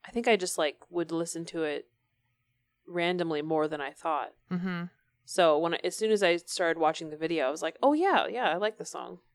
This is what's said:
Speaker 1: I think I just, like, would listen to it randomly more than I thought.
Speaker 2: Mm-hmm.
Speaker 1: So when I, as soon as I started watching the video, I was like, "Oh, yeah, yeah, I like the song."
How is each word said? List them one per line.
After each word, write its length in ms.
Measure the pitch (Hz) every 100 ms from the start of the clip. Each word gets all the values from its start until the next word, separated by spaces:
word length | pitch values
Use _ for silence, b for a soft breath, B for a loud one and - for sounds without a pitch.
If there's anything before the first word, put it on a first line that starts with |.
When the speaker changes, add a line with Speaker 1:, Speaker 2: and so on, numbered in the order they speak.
| -
Speaker 1:
I 60 |
think 160 | 233 240
I 80 | 208
just, 200 | 180 -
like, 200 | 151 - -
would 220 | 175 165
listen 340 | 165 165 165 165
to 180 | 170
it 220 | 156 143 - _ _ _ _ _ _ _ _ _ -
randomly 540 | 175 170 180 170 151
more 260 | 156 160 151
than 100 | 151
I 120 | 139
thought. 400 | - 165 147 - _ _
Speaker 2:
Mm-hmm. 320 | 180 185 175 175 _ _ _
Speaker 1:
So 340 | - - 165 151
when 160 | 170 170
I, 40 | 180
as 100 | -
soon 160 | 220
as 100 | 208
I 120 | 190 170
started 420 | - - 170 165
watching 300 | 156 160 160
the 80 | 151
video, 300 | 160 165 131
I 20 |
was 120 | 156
like, 140 | 160 -
"Oh, 80 | 269
yeah, 360 | 302 381 247 -
yeah, 220 | 233 220
I 60 | 170
like 220 | 208 -
the 80 | 170
song." 340 | 143 123 180 _